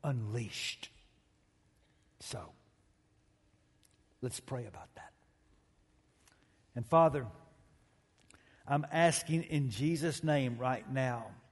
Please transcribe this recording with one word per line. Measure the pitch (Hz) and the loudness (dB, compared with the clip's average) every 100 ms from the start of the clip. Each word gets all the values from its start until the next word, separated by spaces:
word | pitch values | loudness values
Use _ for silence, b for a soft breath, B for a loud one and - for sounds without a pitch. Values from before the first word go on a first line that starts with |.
unleashed. | 151 127 107 117 110 - - - - - - _ _ _ _ _ _ _ _ _ _ _ | 0 -2 -2 -4 -6 -6 -6 -8 -14 -18 -20 _ _ _ _ _ _ _ _ _ _ _
So, | - 113 - - _ _ _ _ _ _ _ _ _ _ _ _ _ _ _ _ | -12 -10 -12 -18 _ _ _ _ _ _ _ _ _ _ _ _ _ _ _ _
let's | 123 - | -6 -6
pray | - 131 110 | -6 -6 -6
about | - - - | -12 -18 -18
that. | - _ _ _ _ _ _ _ _ _ _ _ b b b b b 123 | -20 _ _ _ _ _ _ _ _ _ _ _ b b b b b -10
And | 117 | 4
Father, | 165 165 147 117 - - - - _ _ _ _ _ _ b b b b | 8 8 4 -6 -12 -20 -20 -20 _ _ _ _ _ _ b b b b
I'm | 143 151 | -2 0
asking | 165 170 156 - 160 | 4 4 4 0 -2
in | - 156 135 | 2 0 0
Jesus' | 107 147 165 160 143 | 0 0 2 0 0
name | 156 147 131 117 | 2 2 2 0
right | 127 123 110 | -2 -2 -2
now | 135 131 120 110 - - | 0 0 -2 -8 -16 -20